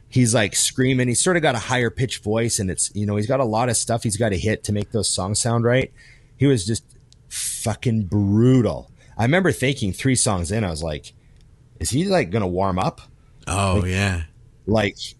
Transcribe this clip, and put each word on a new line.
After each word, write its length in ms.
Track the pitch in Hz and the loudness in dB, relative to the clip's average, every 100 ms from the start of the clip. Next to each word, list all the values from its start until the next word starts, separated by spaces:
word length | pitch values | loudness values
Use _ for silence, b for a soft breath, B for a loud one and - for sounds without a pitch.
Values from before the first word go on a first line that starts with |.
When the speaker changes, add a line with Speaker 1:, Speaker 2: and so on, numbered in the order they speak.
| - | -2
Speaker 1:
he's, 260 | 131 120 | 2 2
like, 200 | 117 101 | 2 0
screaming. 540 | - - - 127 131 123 | 0 -2 0 0 2 0
He's 120 | 113 | 0
sort 140 | 185 175 | 0 2
of 60 | |
got 120 | 151 | 2
a 40 | 117 | 0
higher 320 | - 127 117 | -2 -2 0
pitched 320 | - 131 - | -2 -4 -4
voice, 360 | 107 113 117 - | -4 -2 0 -2
and 120 | 95 | -2
it's, 200 | 80 - | -4 -4
you 120 | 98 104 | -4 -2
know, 100 | 104 | -2
he's 100 | 104 | 0
got 140 | 131 | 0
a 40 | |
lot 240 | 123 110 123 | 0 0 0
of 80 | 110 | 0
stuff 260 | - 113 | -2 -2
he's 140 | 113 101 | -2 -2
gotta 200 | 113 98 | 0 0
hit 260 | 107 110 | 0 -2
to 80 | - | -2
make 180 | 101 98 | -4 -2
those 160 | 110 - | -2 -2
songs 300 | - 92 107 | -2 -2 -2
sound 240 | 117 117 | 0 2
right. 260 | 113 127 - b b b b - | 4 2 0 b b b b 0
He 100 | 139 | 2
was 180 | 127 90 | 4 0
just 180 | 110 - - - - - | -4 -6 -20 -20 -20 -14
fucking 760 | - - - - 101 123 113 | -8 -8 -6 -4 -2 0 0
brutal. 840 | 92 104 101 104 123 131 104 65 - b b - | 0 0 2 4 6 6 4 -2 -10 b b -2
I 60 | |
remember 280 | 117 175 180 | 2 2 2
thinking 400 | - 127 139 101 | 0 -2 0 -4
three 220 | - 135 | -2 0
songs 360 | 123 - 95 85 | 2 0 0 -2
in, 140 | 110 | -2
I 60 | 98 | -2
was 120 | 76 | -4
like, 300 | 80 76 - - - - - - - - | -6 -8 -10 -20 -20 -20 -20 -20 -20 -10
"Is 120 | - | -4
he, 140 | 131 | -2
like, 260 | 196 185 98 | 0 0 0
gonna 160 | 110 92 | -2 -2
warm 300 | 90 98 90 | 0 0 0
up?" 220 | 127 - - - - - - | -2 -4 -14 -20 -20 -16 -6
Speaker 2:
Oh, 340 | 92 98 - | -2 0 0
Speaker 1:
Like, 80 | 90 | 0
Speaker 2:
yeah. 320 | 92 101 87 80 - - - - | 0 -2 -2 -6 -14 -20 -12 -2
Speaker 1:
like, 300 | 110 101 - - | 0 0 -4 -12